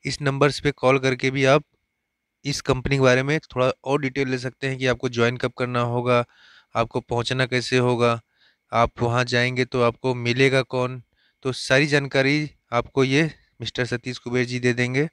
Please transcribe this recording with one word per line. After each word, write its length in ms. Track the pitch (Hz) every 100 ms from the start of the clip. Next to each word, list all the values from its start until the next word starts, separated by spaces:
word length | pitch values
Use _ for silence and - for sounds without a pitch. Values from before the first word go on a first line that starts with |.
| 139
इस 160 | -
नंबर्स 380 | 143 135 143 -
पे 120 | 143
कॉल 280 | - 131 135
करके 320 | 131 123 131
भी 120 | 135 131
आप 180 | 151 - _ _ _ _ _ _ _ 143
इस 160 | -
कंपनी 340 | - 127 123 139
के 60 |
बारे 220 | 131 127
में 160 | 135 156
थोड़ा 320 | - 123 127 -
और 180 | 131 147
डिटेल 280 | 135 135 131
ले 80 | 127
सकते 300 | 127 _ 135
हैं 100 | 131
कि 100 | 131
आपको 220 | 120 127
ज्वाइन 280 | 117 117 123
कब 160 | 123 -
करना 240 | 123 123
होगा, 420 | 120 120 123 123 120 _ - - _ 117
आपको 240 | 113 127
पहुंचना 460 | - 120 117 127 127
कैसे 320 | 127 117 127
होगा, 420 | 123 120 120 117 _ _ _ _ _
आप 300 | 113 117 -
वहां 240 | 120 120 120
जाएंगे 400 | 123 123 127 123
तो 160 | 131
आपको 340 | 117 113 131 123
मिलेगा 460 | 120 120 135 135
कौन। 380 | 127 127 123 127 _ _ _ _ 131
तो 60 |
सारी 360 | 127 - 131 151
जानकारी 600 | 143 139 139 135 151 151 _ _
आपको 300 | 120 - 135
ये 260 | 135 139 160 - _ _
मिस्टर 240 | 117 - 120
सतीश 320 | 120 131 120
कुबेर 280 | 123 127 123
जी 140 | 123
दे 140 | 123
देंगे। 340 | 120 123 131 156